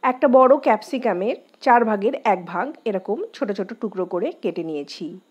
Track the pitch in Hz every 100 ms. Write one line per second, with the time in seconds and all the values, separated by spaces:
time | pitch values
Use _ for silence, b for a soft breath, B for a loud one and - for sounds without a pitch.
0 | 254 254 285 254 254 277 269 214 - 269
1 | 247 180 202 311 _ _ - 240 220 208
2 | 202 - 226 185 170 175 262 320 233 190
3 | 190 233 453 - 220 202 190 226 208 180
4 | 180 180 175 - 196 170 160 151 139 -
5 | 156 185 _